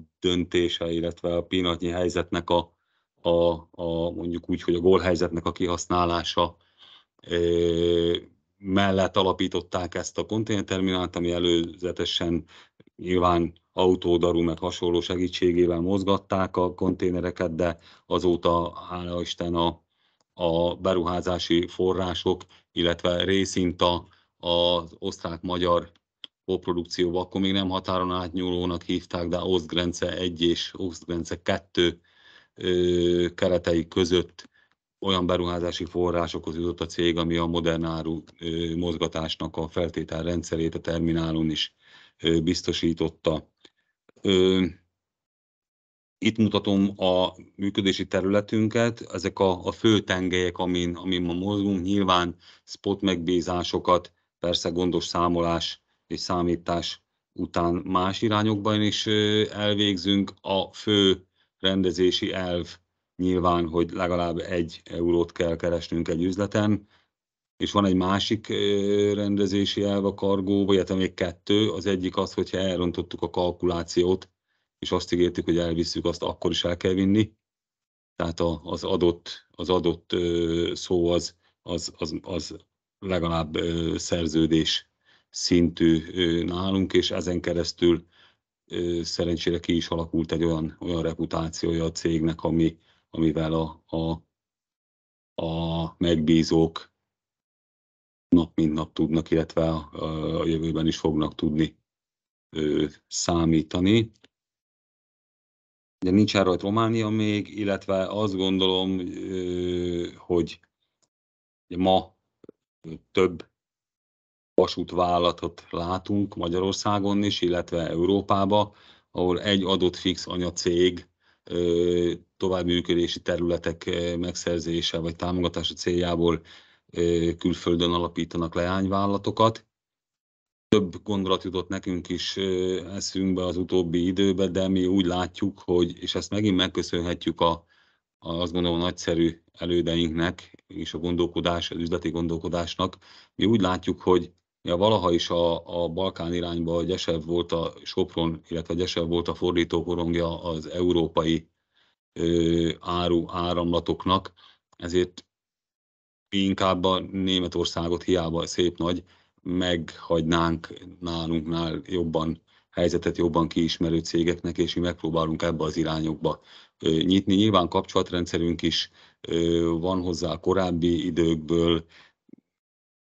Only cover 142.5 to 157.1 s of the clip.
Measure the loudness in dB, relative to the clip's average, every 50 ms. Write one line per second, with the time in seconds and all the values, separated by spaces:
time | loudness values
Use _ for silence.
142.5 | -4 -4 -4 -4 -4 -4 -4 -4 -4 -10 _ -20 -20 -20 -20 _ _ 0 2 2
143.5 | 4 4 2 2 0 -2 -2 -4 -4 -2 2 2 2 2 2 -2 -10 _ _ _
144.5 | _ _ _ -2 0 2 4 4 4 4 4 2 2 2 2 0 0 2 2 2
145.5 | 0 -2 -6 -6 -4 -4 -2 -2 -2 -2 -4 -4 -4 -4 -6 -4 -4 -4 -4 -4
146.5 | -4 -4 -2 0 0 0 0 0 -2 -2 -2 -2 -2 -2 -2 -2 -2 -2 0 0
147.5 | -2 -4 -4 -6 -8 -10 -14 -6 -2 -2 -2 -2 0 -2 0 0 -2 -4 -8 _
148.5 | -8 -8 -4 -4 -2 -2 -2 -2 -2 -2 -2 0 0 0 0 -2 -4 0 0 0
149.5 | 2 2 0 2 0 -2 -2 -2 -4 -2 -2 0 0 0 0 -2 -4 -6 -6 -6
150.5 | -6 -6 -8 -8 -4 0 2 2 4 2 2 2 0 0 2 2 2 0 -2 _
151.5 | _ _ _ _ _ _ _ _ _ _ _ _ _ -2 0 2 2 4 4 4
152.5 | 4 2 2 0 -2 -4 -6 -4 -2 0 2 2 2 2 0 -2 -4 -4 -2 -2
153.5 | -2 0 0 0 0 0 0 -2 -4 -4 0 0 0 0 0 -6 -16 _ -20 -20
154.5 | _ _ _ _ _ -12 -10 -2 0 0 0 0 -4 -12 -20 _ _ _ _ _
155.5 | _ _ _ _ _ _ _ _ _ _ _ _ _ _ _ _ -2 0 2 2
156.5 | 2 2 2 2 2 4 2 2 2 2 -2 -4